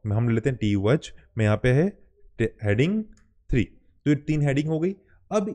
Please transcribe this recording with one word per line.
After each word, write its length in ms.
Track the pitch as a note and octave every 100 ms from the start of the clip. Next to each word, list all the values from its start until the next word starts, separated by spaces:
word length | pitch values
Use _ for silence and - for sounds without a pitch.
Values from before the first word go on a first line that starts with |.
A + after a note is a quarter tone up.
| G#2+
मैं, 100 | G#2
हम 120 | A#2+
लेते 200 | A2+ C#3
हैं 80 | B2
टी 160 | G#2+ G2+
ओ 160 | G2+
एच, 200 | D#3 - - - -
मैं 80 | G#2+
यहाँ 120 | G#2+
पे 140 | B2+
है 180 | C3 F#3 - - _ - -
टे-, 100 | A2+ -
हेडिंग 400 | G#2 G#2 D#3 A3 G#3+ - _ _ _
थ्री। 140 | C3
तो 460 | G2 - _ _ -
ये 60 | D3
तीन 240 | D3 D3+
हेडिंग 260 | D3 C3+ D3+
हो 100 | D#3
गई। 160 | F3 G3 _ _ _
अब 220 | G#3 G#3